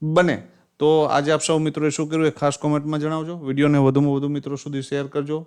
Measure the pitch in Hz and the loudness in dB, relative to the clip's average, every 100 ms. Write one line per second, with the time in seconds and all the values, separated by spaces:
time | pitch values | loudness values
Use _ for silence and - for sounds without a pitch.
0 | 156 160 175 113 - _ _ - 151 156 | 0 2 4 2 -6 _ _ 0 2 4
1 | 147 143 147 151 - 160 156 147 151 143 | 2 0 2 0 2 0 0 -2 -2 -2
2 | 151 160 160 - 143 135 151 147 147 151 | -2 0 0 0 -2 -2 -2 -2 -2 -4
3 | 151 160 160 175 139 135 147 147 135 135 | -4 -4 -6 -10 -6 2 4 4 4 4
4 | 147 139 143 147 143 139 151 139 131 139 | 2 2 -2 -4 -6 -8 -8 -8 -6 -6
5 | 135 147 143 156 | -4 -6 -4 -6